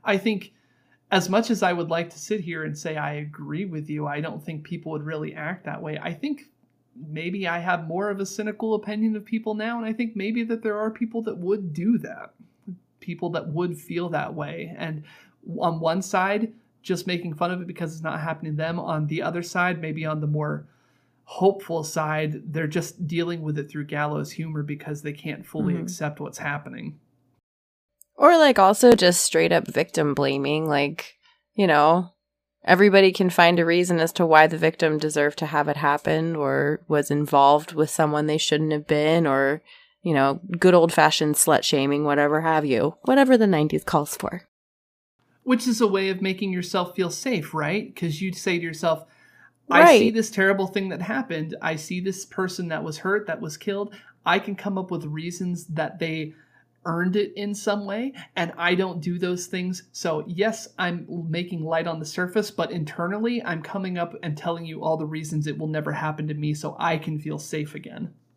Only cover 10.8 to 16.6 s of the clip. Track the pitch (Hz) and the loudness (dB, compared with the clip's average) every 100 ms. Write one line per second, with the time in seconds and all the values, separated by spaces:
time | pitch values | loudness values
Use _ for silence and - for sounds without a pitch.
10.8 | 220 220 226 233 226 - 175 208 185 151 | -4 -4 -4 -4 -6 -6 -2 -2 -2 -2
11.8 | 190 233 - - - _ - _ - 180 | 0 0 -2 -14 -16 _ -20 _ -18 -18
12.8 | _ _ - 170 175 170 170 151 175 156 | _ _ -12 -8 -6 -6 -4 -4 -4 -6
13.8 | - 170 175 156 143 160 147 170 165 - | -8 -6 -4 -4 -6 -8 -10 -10 -12 -10
14.8 | 165 156 151 - _ _ - 165 170 160 | -8 -10 -14 -20 _ _ -14 -4 -2 0
15.8 | 160 175 185 190 190 214 220 - | -2 -2 -2 0 0 0 -4 -8